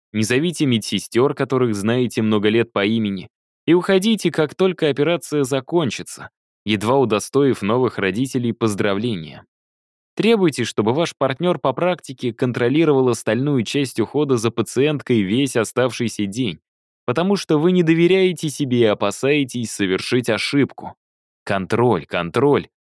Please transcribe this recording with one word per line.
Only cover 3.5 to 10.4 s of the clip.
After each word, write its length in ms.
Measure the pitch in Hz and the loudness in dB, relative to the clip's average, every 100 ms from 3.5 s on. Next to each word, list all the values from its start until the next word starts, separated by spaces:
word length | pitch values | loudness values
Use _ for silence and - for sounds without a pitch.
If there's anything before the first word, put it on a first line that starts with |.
| _ - | _ 0
и 80 | |
уходите, 560 | 175 175 190 214 214 175 | 2 4 2 2 0 0
как 240 | 165 151 | 0 -2
только 340 | - 190 175 156 | 0 0 0 -2
операция 560 | 135 147 170 - 151 | 0 0 -2 -2 -2
закончится, 840 | 127 135 127 170 131 - 85 - - _ _ _ | 0 -2 -2 -2 -2 -4 -10 -16 -18 _ _ _
едва 340 | 104 107 107 139 | -2 0 2 2
удостоив 640 | 113 104 - 135 139 107 | 2 0 0 2 2 2
новых 360 | 98 120 120 - | 0 0 0 -2
родителей 540 | 95 98 135 131 117 | -2 -2 -4 -2 -4
поздравления. 920 | 107 113 101 104 98 120 92 73 - - _ _ _ _ _ _ | -2 -2 0 0 0 -4 -6 -10 -16 -20 _ _ _ _ _ _
Требуйте, 500 | - 202 226 | -2 2 2